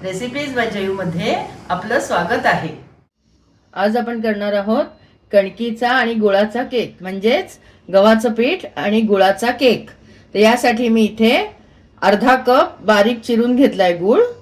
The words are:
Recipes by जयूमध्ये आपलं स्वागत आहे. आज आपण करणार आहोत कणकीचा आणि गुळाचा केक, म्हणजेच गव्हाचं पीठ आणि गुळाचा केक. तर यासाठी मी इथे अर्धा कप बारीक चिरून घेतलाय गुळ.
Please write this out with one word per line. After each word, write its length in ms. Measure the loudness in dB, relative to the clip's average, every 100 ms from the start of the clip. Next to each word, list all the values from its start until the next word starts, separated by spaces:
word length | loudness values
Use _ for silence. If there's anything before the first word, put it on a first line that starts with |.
| -8
Recipes 440 | -8 -8 -8 -6 -4
by 100 | -4
जयूमध्ये 640 | -4 -6 -4 -4 -4 -4 -4 -6 -14 -8
आपलं 300 | -8 -2 -4
स्वागत 460 | -2 -4 -2 -2 0
आहे. 240 | -2 -4 -12 -20 _ _ _ _ _ _ _ _
आज 220 | -4 -2 0
आपण 220 | -4 -4
करणार 320 | -4 -4 -2
आहोत 320 | -2 0 -2 -2 -8 _ _ _
कणकीचा 600 | 2 2 -4 -8 -4 0
आणि 220 | 0 0
गुळाचा 500 | 0 2 2 0 -2
केक, 340 | -4 -4 -6 -8
म्हणजेच 560 | -10 -4 0 0 -4 -14 _ _ 0
गव्हाचं 440 | 4 6 4 0
पीठ 320 | -2 -2 -2 -8 -8
आणि 240 | -2 0
गुळाचा 500 | 2 2 2 2 -2
केक. 380 | 0 0 0 -4 -20 -20 -20 _
तर 60 | 0
यासाठी 500 | 2 4 0 0 0
मी 140 | 2
इथे 280 | 0 2 2 2 -2 -10 _ _ _ _
अर्धा 340 | 0 2 4 2
कप 460 | 4 2 2 -2
बारीक 400 | 0 2 2 0
चिरून 340 | -2 0 2 4
घेतलाय 420 | 2 2 0 0
गुळ. 240 | 0 2 2 -2